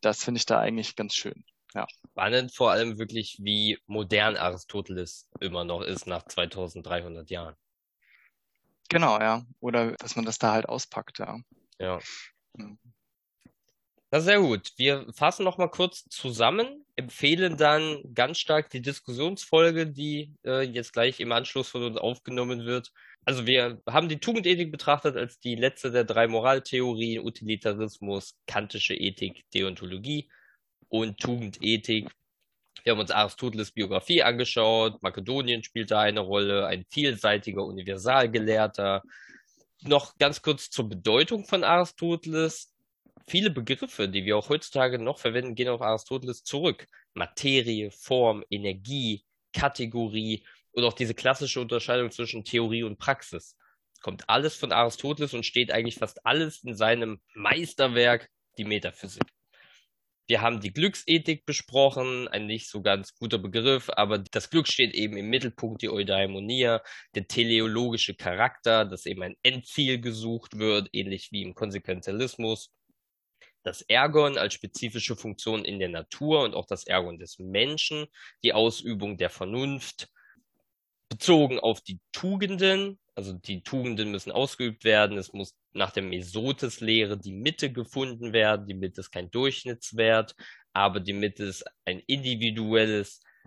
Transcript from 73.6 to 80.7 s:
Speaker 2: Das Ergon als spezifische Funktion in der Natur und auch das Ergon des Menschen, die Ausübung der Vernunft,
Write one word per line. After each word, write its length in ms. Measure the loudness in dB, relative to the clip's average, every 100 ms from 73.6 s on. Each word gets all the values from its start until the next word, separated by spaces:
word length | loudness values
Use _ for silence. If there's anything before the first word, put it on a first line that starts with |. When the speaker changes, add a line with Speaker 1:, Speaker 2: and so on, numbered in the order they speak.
Speaker 2:
Das 180 | -10 -8
Ergon 560 | 0 2 4 4 4 2
als 160 | -2
spezifische 640 | -4 -12 -8 -8 -6 -6 -6
Funktion 500 | -8 -8 -4 -4 -4
in 140 | -4
der 100 | -4
Natur 540 | -6 -10 -6 2 2
und 100 | 2
auch 140 | -2 -6
das 180 | -8 0
Ergon 320 | 0 0 -8
des 220 | -16 -14
Menschen, 640 | -2 0 0 0 -4 -4 -10 -14 -20 _
die 100 | 2
Ausübung 640 | 4 4 2 -6 -6 -6 -4
der 140 | -4
Vernunft, 800 | -4 -8 -4 -4 -6 -10 -14 -16 _ _ _ _ _ _